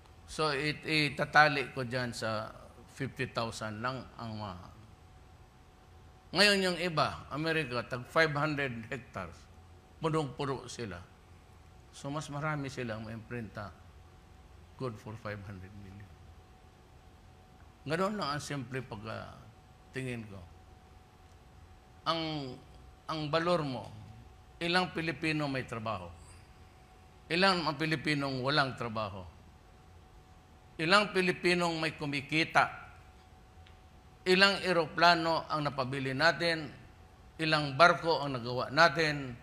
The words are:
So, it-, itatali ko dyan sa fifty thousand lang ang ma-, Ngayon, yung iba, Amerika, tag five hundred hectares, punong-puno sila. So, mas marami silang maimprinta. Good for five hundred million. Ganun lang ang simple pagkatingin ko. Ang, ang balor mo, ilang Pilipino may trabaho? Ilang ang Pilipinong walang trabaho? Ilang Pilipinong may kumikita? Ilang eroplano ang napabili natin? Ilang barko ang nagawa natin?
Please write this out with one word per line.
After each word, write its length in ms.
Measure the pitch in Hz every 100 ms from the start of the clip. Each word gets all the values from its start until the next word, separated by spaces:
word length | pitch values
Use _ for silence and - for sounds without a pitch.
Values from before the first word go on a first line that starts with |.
| - - -
So, 240 | - 156
it-, 320 | 139 151 147 120
itatali 880 | 156 147 143 151 151 151 143 127
ko 160 | - 123
dyan 240 | 127 123
sa 400 | 113 113 110 110 - - - -
fifty 360 | - 131 - 127
thousand 520 | - 117 113 110 107
lang 200 | 120 131 110 -
ang 140 | 117 107
ma-, 340 | 104 90 90 - - - - - - - - - - - - - - - -
Ngayon, 240 | 156 208 202 185
yung 120 | 175
iba, 480 | 180 151 123 95 -
Amerika, 560 | 135 160 160 143 123 110
tag 240 | 123 123
five 240 | 160 160
hundred 560 | 143 151 147 139 117 113
hectares, 480 | 135 - - 87 - - - - - - -
punong-puno 640 | 160 160 143 131 143 135 117
sila. 320 | - 113 87 87 - - - - - - - -
So, 160 | - 143
mas 160 | 147 151
marami 400 | 143 156 151 139
silang 320 | 135 123 107 110
maimprinta. 640 | 113 110 120 110 - 101 85 - - - - - - - - -
Good 240 | - 131 110
for 160 | - 107
five 160 | 107 104 98
hundred 240 | 98 92 101
million. 320 | 98 101 104 - - - - - - - - - - - - - - - - - -
Ganun 320 | 160 190 214
lang 160 | 151
ang 80 | 147
simple 400 | - 147 120 131
pagkatingin 1400 | - 110 110 110 95 92 - - - - - 135 131 120 107
ko. 160 | 98 87 - - - - - - - - - - - - - - - -
Ang, 420 | 165 160 156 135 123 - - - - -
ang 240 | 160 151
balor 320 | 165 170 175
mo, 240 | 147 123 104 - - - - - - -
ilang 320 | 170 180 180
Pilipino 560 | - 160 160 160 156 147
may 240 | 131 123
trabaho? 400 | 113 110 104 87 87 - - - - - - - - - - -
Ilang 400 | 165 190 180 151
ang 80 | 143
Pilipinong 640 | 156 156 156 151 139 131
walang 320 | 127 151 135
trabaho? 480 | 117 120 110 107 95 90 - - - - - - - - - - - - - - -
Ilang 320 | 160 196 208
Pilipinong 640 | 190 185 175 175 175 175 165
may 160 | 160
kumikita? 880 | 156 151 139 - 156 160 - 120 - - - - - - - - - - - - - - -
Ilang 400 | - 185 196 190
eroplano 800 | 180 170 160 - 170 170 165 160 117
ang 160 | 156 147
napabili 480 | 139 127 139 135 131
natin? 480 | 160 156 170 160 147 - - - - - - -
Ilang 360 | 160 156 147 135
barko 480 | 170 170 160 156
ang 160 | 143 131
nagawa 320 | 117 127 110
natin? 640 | 135 170 147 156 147 135 117